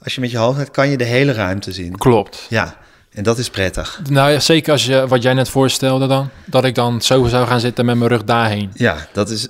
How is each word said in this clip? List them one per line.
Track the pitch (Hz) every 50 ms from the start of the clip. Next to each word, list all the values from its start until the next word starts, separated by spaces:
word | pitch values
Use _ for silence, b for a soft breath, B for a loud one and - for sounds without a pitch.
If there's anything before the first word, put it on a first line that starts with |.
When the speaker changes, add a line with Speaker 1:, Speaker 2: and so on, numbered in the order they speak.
| -
Speaker 1:
als | 127 -
je | 135
met | 127 120
je | 117
hoofd | 117 113 120 135 143
gaat, | 139 -
kan | - 143 135 143
je | 143
de | 127 123
hele | 113 123 131 139 143 127
ruimte | 110 101 90 92 104 - 95 92
zien. | 95 90 85 90 95
Speaker 2:
Klopt. | - 131 120 107 101 - - - - -
Speaker 1:
Ja, | 117 110 85 80 - - b b b b b b -
en | 104 101
dat | 110 110 123
is | 120 -
prettig. | - 101 95 90 - 92 - - - - 170 135
Speaker 2:
Nou | 143 139 139 143
ja, | 151 135
zeker | - - 165 160 - 156 151
als | 131 104
je, | 123 135 131 131
wat | 127 131 123 113
jij | 127 131
net | 131 127 -
voorstelde | - 139 135 127 - - 139 131 131 131 135
dan, | 131 135 135 139 135 - - -
dat | - - 131 123
ik | 131 117
dan | 131 123 120 120 113 -
zo | - 131 135 123
zou | 117 123 127 123
gaan | 117 120 123
zitten | 110 123 110 - 120
met | 120 120
mijn | 120 117 117
rug | 123 117 104
daarheen. | 107 117 117 117 107 104 104 104 95 98
Speaker 1:
Ja, | - 123 110 82 76 76 - -
dat | 98 104 101
is, | 113 104 - -